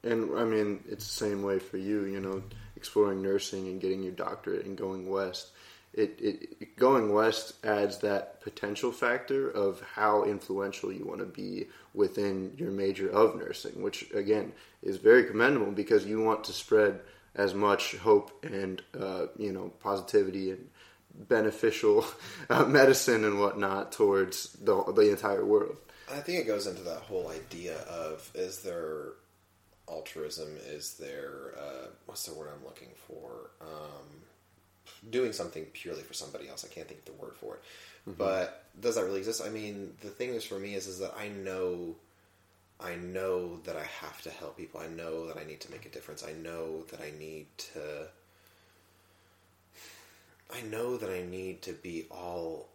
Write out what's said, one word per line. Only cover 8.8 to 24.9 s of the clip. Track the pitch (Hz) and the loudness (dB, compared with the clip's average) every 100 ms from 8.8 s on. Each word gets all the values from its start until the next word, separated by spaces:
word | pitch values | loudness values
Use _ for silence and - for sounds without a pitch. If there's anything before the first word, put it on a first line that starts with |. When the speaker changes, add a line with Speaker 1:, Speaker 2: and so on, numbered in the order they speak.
| 123 | -2
Speaker 1:
factor | 120 120 127 - 135 135 | 0 0 0 0 0 0
of | 107 98 90 - - | 2 0 0 -10 2
how | 107 107 | 6 6
influential | 104 101 - 95 98 98 98 | 4 0 -4 -2 -2 -4 -6
you | 95 101 | -6 -8
wanna | 98 98 | -6 -8
be | - 98 98 101 - - | -8 -8 -6 -8 -12 -12
within | - 98 - 101 95 95 - | 0 2 2 -2 -2 -6 -6
your | 175 | -4
major | 98 98 95 95 | 0 0 0 2
of | 98 110 - | 6 6 4
nursing, | - - - - | -6 -8 -10 -4
which, | 98 - - | -6 -6 -6
again, | 101 101 107 104 - - _ | -4 2 2 2 -10 -20 _
is | - 95 | -6 4
very | 104 123 - | 10 10 10
commendable | 104 123 139 101 | 4 4 4 0
because | 101 101 107 95 | -2 4 4 4
you | 110 | 2
want | 110 107 - | 2 2 -2
to | |
spread | - - 110 104 95 - - _ - | -10 4 6 6 4 -10 -20 _ 0
as | 101 | 2
much | 98 101 98 - - | 4 4 4 2 0
hope | 110 104 - - | 8 8 6 -12
and, | - 98 95 92 - - | -8 -6 -4 -6 -10 -8
uh, | 95 92 82 - | -4 -2 -4 -4
you | 104 | -4
know, | 95 92 - | -4 -8 -6
positivity | 98 98 90 107 95 95 95 | -2 -2 4 4 4 0 -4
and | 95 - _ - _ _ | -6 -12 _ -20 _ _
beneficial, | - 101 117 107 - 113 104 110 104 117 - - | -20 2 4 4 4 2 4 6 6 4 -8 -14
<laughs> | - - | -14 0
uh, | 120 143 | 4 8
medicine | 139 135 131 - 113 107 | 10 10 10 6 4 4
and | 101 | 4
whatnot | 101 101 98 98 - | 2 2 0 0 -4
towards | - 104 98 92 - - - - | 4 6 6 2 -2 -10 -2 4
the, | 95 - | 4 4